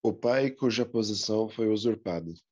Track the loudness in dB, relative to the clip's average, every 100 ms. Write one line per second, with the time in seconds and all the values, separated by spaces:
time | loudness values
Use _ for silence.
0 | 0 0 2 2 2 2 0 2 0 0
1 | -2 -4 0 0 0 0 0 2 0 -2
2 | -4 -4 -6 -14 _